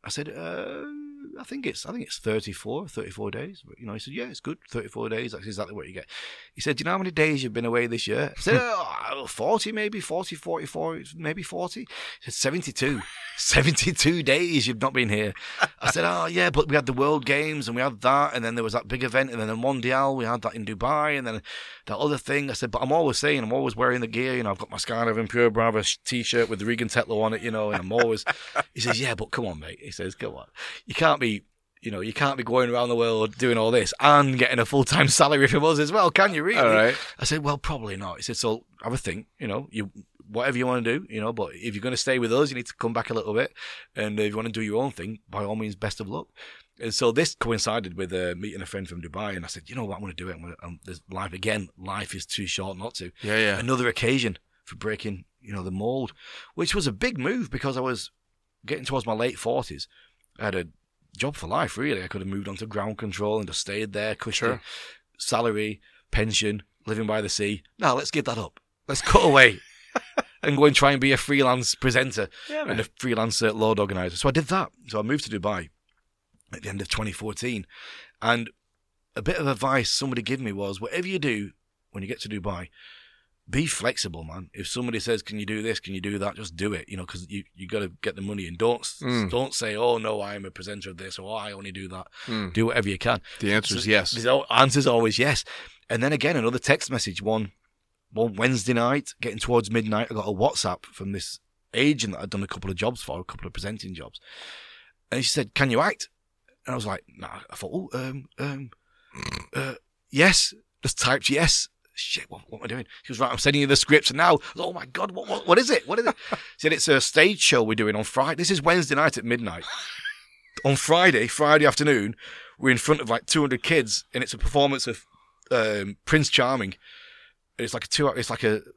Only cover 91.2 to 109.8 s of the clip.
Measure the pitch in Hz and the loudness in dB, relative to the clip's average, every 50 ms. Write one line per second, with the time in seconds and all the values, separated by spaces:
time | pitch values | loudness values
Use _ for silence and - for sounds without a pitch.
91.2 | 92 101 110 110 101 107 101 98 98 98 92 98 95 92 95 95 92 - - - | -10 -8 -8 -8 -8 -8 -12 -12 -12 -12 -10 -10 -10 -10 -10 -12 -14 -14 -18 -16
92.2 | - - 113 110 101 92 82 104 113 113 123 120 101 101 98 92 - 120 120 98 | -8 -6 -4 -4 -4 -2 0 2 2 2 2 0 0 0 -2 0 2 0 0 0
93.2 | - - - - 113 101 101 110 107 - 101 120 123 107 107 101 90 92 - 117 | -2 -10 -8 -4 0 2 2 2 2 0 -2 -2 2 4 4 4 4 2 -2 0
94.2 | 113 123 131 135 135 - 117 120 135 135 117 143 135 139 120 117 113 110 104 113 | 2 4 4 4 2 4 6 8 8 8 6 4 4 6 6 6 4 4 4 4
95.2 | 123 147 139 - - - - - - - - _ _ - 117 117 120 143 151 - | 2 2 2 0 -2 -8 -14 -16 -16 -18 -20 _ _ -4 -2 0 2 2 2 2
96.2 | 139 147 175 139 113 117 123 123 - - 143 - - - 131 117 - 104 90 80 | 2 2 2 2 2 0 0 0 2 2 2 2 2 -4 -4 -4 -4 -4 -6 -4
97.2 | 98 104 110 110 107 95 _ _ _ _ _ _ _ _ _ _ _ _ - 110 | -2 0 0 0 -2 -4 _ _ _ _ _ _ _ _ _ _ _ _ -2 0
98.2 | 117 117 98 98 113 127 131 117 95 120 123 117 117 123 135 147 - - - _ | 0 0 2 2 2 2 2 2 0 0 2 2 2 2 2 0 -2 -6 -12 _
99.2 | - 113 101 107 - - 120 117 107 101 113 117 107 107 107 107 113 - 113 107 | -8 -6 -6 -4 -2 4 4 4 4 4 0 0 0 2 0 0 -2 -2 -4 -4
100.2 | 95 104 101 92 110 143 - - - 101 90 - - - - - 98 98 101 95 | -2 -2 0 2 2 2 2 0 -2 -2 -4 -4 -10 -20 -16 -12 -8 -8 -6 -6
101.2 | - - - - _ _ _ _ _ _ - 120 131 147 151 123 117 104 95 - | -8 -10 -12 -14 _ _ _ _ _ _ 0 2 4 4 4 2 -2 -4 -4 -6
102.2 | - 95 - 101 98 - - 92 92 95 95 85 104 110 123 117 - - 67 87 | -8 -6 -4 -6 -4 -4 -6 -8 -6 -6 -4 -2 -2 -2 -2 -4 -8 -8 -8 -8
103.2 | 90 - - - - 87 - - - 101 110 104 - 95 90 80 69 57 _ - | -8 -12 -14 -14 -14 -12 -12 -8 -8 -8 -8 -8 -12 -12 -12 -12 -14 -16 _ -20
104.2 | _ - - - - - - - - - - - - _ _ _ _ _ 110 127 | _ -20 -20 -18 -16 -16 -18 -18 -20 -20 -20 -20 -20 _ _ _ _ _ -4 0
105.2 | 131 - - 147 123 - _ - 139 131 117 120 156 208 - _ - - _ _ | 0 0 0 0 -2 -2 _ 2 2 4 4 4 4 2 0 _ -10 -14 _ _
106.2 | _ _ _ _ _ _ _ _ _ - 127 123 107 104 95 - _ _ _ - | _ _ _ _ _ _ _ _ _ -8 -6 -6 -4 -4 -6 -6 _ _ _ -16
107.2 | - - - - - - - - 101 90 - - - - - 127 131 131 131 139 | -14 -14 -14 -16 -16 -16 -14 -12 -10 -6 -6 -6 -6 -6 -6 -6 -6 -6 -8 -10
108.2 | 127 - _ - 135 143 139 135 139 120 - _ _ _ _ _ _ _ _ - | -14 -16 _ -8 -8 -6 -6 -8 -12 -14 -16 _ _ _ _ _ _ _ _ -12
109.2 | - - - - - _ - 131 135 135 123 - | -10 -8 -8 -10 -10 _ -6 -6 -6 -6 -8 -12